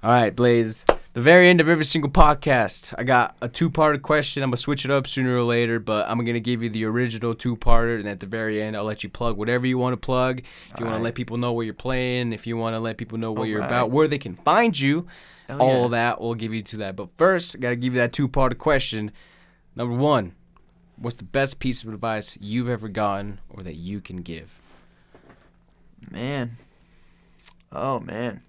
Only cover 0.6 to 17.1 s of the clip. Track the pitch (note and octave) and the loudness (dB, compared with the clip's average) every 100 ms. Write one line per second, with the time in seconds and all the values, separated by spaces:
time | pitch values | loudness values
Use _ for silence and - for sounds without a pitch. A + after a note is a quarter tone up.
0.6 | A2+ A2 - - - - B2 F3+ F3+ F3+ | 2 0 4 4 2 0 8 10 10 8
1.6 | D#3 E3 D3+ E3 C#3+ C#3 D3+ D3 - B2+ | 6 4 4 2 2 6 6 6 2 2
2.6 | G#2 - - - B2 B2+ A#2 - A#2+ - | 2 -2 -6 -6 2 2 2 -2 -8 -2
3.6 | E3+ E3 D#3 C#3+ C#3 D3+ C3+ - C3+ B2 | -2 2 2 2 0 0 0 -2 -2 -2
4.6 | - C#3 C3 C#3 C3+ - B2+ B2 A#2+ A#2 | -2 -2 0 0 2 2 2 0 0 0
5.6 | A#2+ A#2 A2+ G#2+ - A#2 A#2 A#2 A2 A#2+ | 0 -2 -2 -2 -2 -2 -2 -2 -2 -4
6.6 | A#2 G#2+ A2 A#2 B2 A2+ A#2 A2+ B2 A#2 | -4 -4 -2 -2 -2 -4 -6 -4 -4 -2
7.6 | - A#2 A#2 A#2 G2+ G2 G2+ A2+ A2 G#2+ | 6 6 6 -2 -6 -8 -8 -6 -4 -4
8.6 | G#2+ G#2+ G#2 G#2+ G2+ - A#2 G#2+ G#2+ B2 | -4 -6 -6 -8 -10 -4 -4 -2 -2 0
9.6 | B2+ B2+ B2 B2+ - B2+ B2+ B2+ B2 - | 0 0 -2 -4 -2 0 0 -4 -10 -20
10.6 | - - A#2 A2 A#2 A#2 A#2+ A#2 A#2+ A#2 | -20 -10 -6 -4 -4 -6 -8 -4 -4 -4
11.6 | A2+ G#2 B2+ B2+ B2+ B2 A#2+ G#2+ A#2 A#2 | -6 -8 -6 -4 -2 -2 -4 -6 -8 -6
12.6 | A2+ A2+ A2+ A2 A#2 A2+ A2+ A2 A2 G#2 | -4 -4 -6 -8 -10 -8 -6 -4 -4 -4
13.6 | B2 A#2+ A#2 C3 D#3 C#3 A2+ F2 - F3+ | -2 -2 0 2 2 0 -6 -4 2 4
14.6 | A#3 D3 C3+ D3+ F3 - - - - C#3 | 4 2 0 0 -4 -16 -20 -20 -14 2
15.6 | C3 C3 A#2+ A#2 A#2+ A2+ A#2 A#2 A2 A2 | 4 4 2 2 0 -2 -4 -6 -6 -6
16.6 | G#2 G#2+ G2+ F#2+ F#2 | -8 -10 -10 -10 -12